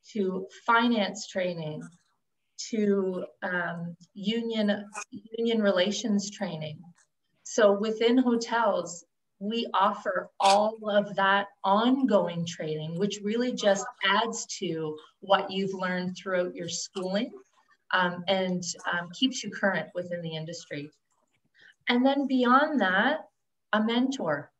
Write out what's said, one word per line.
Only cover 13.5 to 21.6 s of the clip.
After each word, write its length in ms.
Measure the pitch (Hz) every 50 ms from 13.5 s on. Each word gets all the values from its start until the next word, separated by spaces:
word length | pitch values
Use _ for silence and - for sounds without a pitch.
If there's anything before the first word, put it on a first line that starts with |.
just 340 | - - 220 202 196 196 - - - _ -
adds 400 | 196 196 214 233 226 202 - - - - -
to 400 | 196 170 160 160 160 156 151 - - - _ _
what 300 | - 196 196 - 196 -
you've 220 | 190 196 196 190
learned 460 | 190 185 185 180 180 180 180 185 185 -
throughout 360 | - 196 185 180 180 180 -
your 140 | - 170 165
schooling, 640 | - - - - _ 190 185 185 190 208 254 294 - - - _ _ _ _ _ _ _ _ _ -
um, 300 | 185 180 180 180 180 175 185
and, 340 | 196 190 185 185 180 180 180 - - - - 185
um, 160 | 180 175 170 170 -
keeps 280 | - 262 262 - -
you 80 | - 202
current 380 | - - 208 196 185 160 151 - -
within 260 | 175 180 175 175 175
the 160 | 165 160 160
industry. 540 | 156 160 165 170 160 - - - 147 143 151 _ _ _ _ _ _ _ _ _ _ _ _ _ _